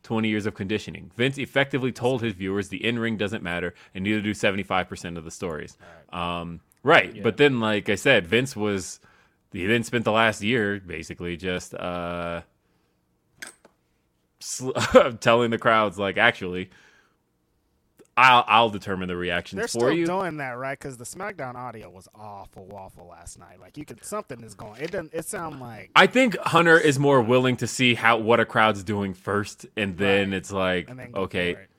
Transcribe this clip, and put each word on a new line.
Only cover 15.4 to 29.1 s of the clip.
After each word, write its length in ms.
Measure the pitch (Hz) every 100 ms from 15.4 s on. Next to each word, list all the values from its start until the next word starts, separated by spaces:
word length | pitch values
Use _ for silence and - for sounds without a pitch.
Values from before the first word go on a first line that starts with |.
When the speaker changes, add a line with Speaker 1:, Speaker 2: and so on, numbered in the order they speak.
| 117
Speaker 1:
the 80 | 113
crowds, 400 | 120 113 107 90
like, 180 | 98 95
"Actually, 540 | 117 - 95 90 92 _ _ _ _ _ _ _ _ _ _ _ _ _ _ -
I'll, 280 | 131 120 120
I'll 240 | 110 117
determine 380 | 101 104 92 90
the 80 | 87
reactions 420 | 87 87 - 98
Speaker 2:
They're 80 | 120
Speaker 1:
for 0 |
Speaker 2:
still 240 | 117 123
Speaker 1:
you." 140 | 165 170
Speaker 2:
doing 320 | 185 185 151
that, 140 | 135
right? 260 | 120 135 139
'Cause 180 | 143 120
the 80 |
SmackDown 500 | 120 175 202 180 131
audio 340 | 123 127 113 98
was 180 | 90 92
awful, 540 | 104 107 101 92 - 95
awful 320 | 98 95 - 87
last 300 | 85 87 -
night. 220 | 92 92
Like, 160 | 92 151
you 80 |
could, 200 | 151 226
something 360 | - 208 208 120
is 120 | 113
going. 260 | 92 110 110
It 100 | 160
doesn't. 220 | 202 160
It 100 | 165
sound 360 | 160 185 165 135
like 300 | 123 110 - 151
Speaker 1:
I 100 | 190
think 300 | 247 262 175
Hunter 400 | - 165 170 165
is 200 | 156 135
more 220 | 143 139
willing 340 | 110 127 127 120
to 80 | 113
see 280 | - 127
how, 220 | 113 113 117
what 220 | 110 117
a 40 |
crowd's 380 | 113 120 110 101
doing 320 | 95 101 98